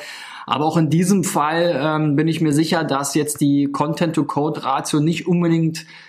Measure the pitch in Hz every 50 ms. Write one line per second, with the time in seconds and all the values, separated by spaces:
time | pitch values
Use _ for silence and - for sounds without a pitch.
0 | - - - - - - - - - - 120 127 151 160 156 170 160 143 160 170
1 | 185 180 202 190 - - - 160 147 151 160 170 175 175 160 131 143 156 156 156
2 | 156 151 139 143 156 165 160 170 170 151 139 151 165 160 185 165 160 139 139 135
3 | 143 - - 156 143 147 - - 151 143 143 143 143 139 - - 147 156 156 -
4 | 180 160 160 156 139 - - 143 147 160 151 - - 123 135 147 156 - - 151
5 | 151 165 170 - - 190 175 175 175 170 165 165 165 160 160 - - - - -
6 | -